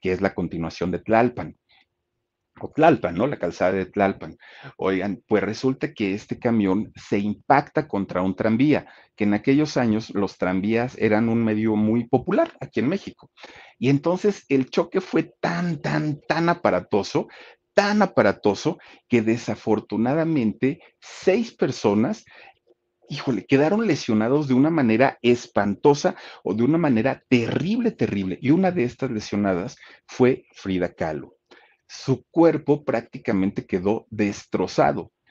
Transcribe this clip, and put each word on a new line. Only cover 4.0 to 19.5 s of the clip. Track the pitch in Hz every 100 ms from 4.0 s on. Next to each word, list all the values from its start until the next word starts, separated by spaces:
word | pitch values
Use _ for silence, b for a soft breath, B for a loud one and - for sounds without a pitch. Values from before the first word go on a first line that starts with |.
| 98 98 80 87 B B 139 -
Oigan, | 92 95 101 90 -
pues | 104
resulta | 95 107 131 131 147
que | - 101
este | 104 - 113
camión | 123 117 98 95 107
se | - - 104
impacta | 104 101 - 139 143 - 147
contra | 101 95 90
un | 95 92
tranvía, | 110 113 147 117 - B B -
que |
en | 107
aquellos | 104 139 139 151 143
años | 120 107 110
los | 101 98 -
tranvías | 92 92 101 113 123 -
eran | 107 107 117
un | 117
medio | 113 107 110
muy | 107 107 120
popular | 120 127 147 220 330 -
aquí | - -
en | 117
México. | 196 - - - _ B B B B
Y | 123
entonces | 139 165 185 208 202 -
el | 139 127
choque | - 170 190
fue | 185 160 160 _
tan, | - 170 175 147
tan, | 147 151 151 147 -
tan | 156 170
aparatoso, | 170 104 90 90 104 95 156 220 B B B _
tan | - 202 208
aparatoso, | 190 - 104 95 107 95 151 185 B B -
que | 120
desafortunadamente | 110 120 -